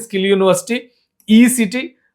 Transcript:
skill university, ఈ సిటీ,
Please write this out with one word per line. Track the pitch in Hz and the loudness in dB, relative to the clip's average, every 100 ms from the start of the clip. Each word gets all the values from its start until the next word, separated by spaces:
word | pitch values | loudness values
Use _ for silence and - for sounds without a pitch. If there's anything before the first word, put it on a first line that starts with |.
| - | -8
skill | 190 196 196 | -4 -2 0
university, | 190 180 - 247 - _ _ _ - | 0 0 -4 -8 -8 _ _ _ 2
ఈ | 220 240 254 | 4 4 2
సిటీ, | 202 247 - _ _ | -4 -6 -10 _ _